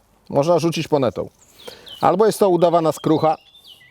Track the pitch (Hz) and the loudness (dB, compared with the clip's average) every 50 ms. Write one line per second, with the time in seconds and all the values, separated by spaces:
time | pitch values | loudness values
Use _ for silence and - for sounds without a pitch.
0 | - _ _ _ _ - - 143 139 165 175 160 143 170 165 170 156 - 151 143 | -10 _ _ _ _ -6 -4 -2 0 2 0 0 0 -2 -4 -4 -6 -4 -2 -2
1 | 135 113 - - 80 - _ _ _ _ _ - - - - - - - - - | -2 -2 -4 -6 -10 -12 _ _ _ _ _ -20 -20 -20 -20 -20 -20 -20 -8 -2
2 | - 151 160 190 220 214 - - 208 196 175 170 175 175 160 170 160 156 143 - | 0 0 2 2 2 0 2 2 2 2 2 2 2 2 2 2 0 0 -2 -2
3 | - 147 160 147 - 156 160 - _ _ _ _ _ - - - - _ | -2 -2 0 0 0 0 -2 -2 _ _ _ _ _ -20 -20 -20 -20 _